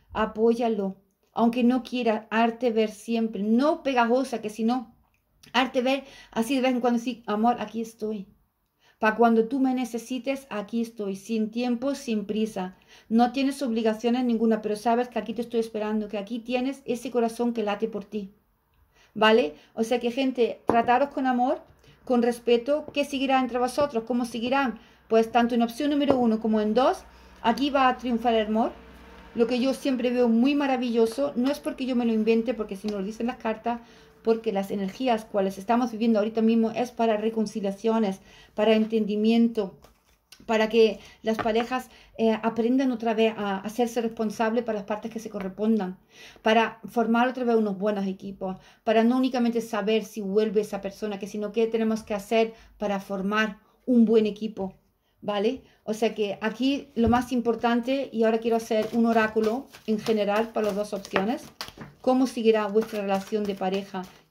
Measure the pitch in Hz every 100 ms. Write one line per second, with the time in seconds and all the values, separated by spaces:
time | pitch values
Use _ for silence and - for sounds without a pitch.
0 | _ - 214 214 233 233 240 208 196 190
1 | _ _ _ - 233 240 240 254 247 247
2 | 233 214 - 220 233 226 254 220 214 208
3 | - 226 220 208 208 226 294 320 269 247
4 | 226 254 269 220 214 - 220 254 - _
5 | _ _ _ _ - 233 254 262 247 277
6 | 269 - - - 226 269 254 247 240 240
7 | 254 233 - 208 233 233 214 226 226 -
8 | 214 214 190 _ _ _ _ _ _ _
9 | 214 214 233 226 220 269 262 254 240 233
10 | 226 254 269 269 - 208 202 233 226 -
11 | 202 196 - 226 214 226 247 240 269 277
12 | - 214 196 208 214 196 185 - _ -
13 | - 226 240 254 269 277 269 226 220 220
14 | 240 247 247 226 226 214 208 208 240 233
15 | 240 226 208 220 233 233 226 214 214 220
16 | 208 208 196 240 220 247 262 277 - 240
17 | 262 240 226 226 240 233 208 208 220 208
18 | - 214 190 - _ _ _ _ _ _
19 | _ 214 214 226 285 - - - 226 240
20 | 233 233 262 247 226 - - 233 226 247
21 | 277 - 262 247 254 320 - _ _ _
22 | - 240 240 240 - 233 233 302 302 285
23 | 285 269 262 262 254 240 247 302 285 226
24 | 226 247 240 240 240 269 269 220 - _
25 | - 220 226 240 233 240 233 - 294 294
26 | 285 262 240 220 220 220 214 214 285 381
27 | - - - - 226 233 285 269 262 -
28 | 247 233 240 226 214 220 294 - - -
29 | - - - 220 233 247 262 247 285 247
30 | 247 247 240 226 269 285 269 254 247 226
31 | 226 269 277 - 254 294 311 - 254 240
32 | 233 220 214 226 226 220 208 190 214 208
33 | 190 220 233 240 226 214 233 233 - -
34 | - _ 226 226 226 196 196 202 190 -
35 | 262 220 220 208 190 196 190 240 240 220
36 | 233 214 214 226 220 226 220 - 247 -
37 | 226 208 220 220 208 220 196 196 226 226
38 | 208 190 - - - - 220 220 214 220
39 | 202 208 220 233 233 226 190 - - _
40 | _ _ _ - - 220 220 226 220 196
41 | - - 214 220 233 220 233 254 - -
42 | - - 220 220 226 226 233 262 269 233
43 | 226 214 226 220 202 190 214 220 240 240
44 | 226 226 220 208 220 233 233 208 196 208
45 | 226 226 220 208 190 190 214 220 185 185
46 | _ - - - 220 220 220 - - 233
47 | 220 233 254 254 240 226 214 190 214 202
48 | 196 190 196 196 190 190 - - - 220
49 | 226 254 262 254 233 233 220 208 202 220
50 | 196 220 190 202 220 208 202 196 196 -
51 | 208 196 196 208 208 214 226 226 220 220
52 | - 208 196 226 226 - - - 208 196
53 | 196 196 190 214 214 190 _ _ - 240
54 | 220 226 214 202 220 202 190 - _ _
55 | _ _ 196 208 214 262 - _ - 220
56 | 226 220 202 - 220 220 262 285 - -
57 | 233 247 247 247 233 226 233 240 233 269
58 | 262 220 220 226 233 226 226 220 214 233
59 | 233 226 214 226 214 240 - - - 214
60 | 220 220 202 208 226 226 214 196 208 196
61 | - 190 196 302 - - - - - -
62 | 254 254 262 247 220 220 208 208 220 214
63 | 196 196 196 214 202 196 190 196 196 190
64 | 185 - _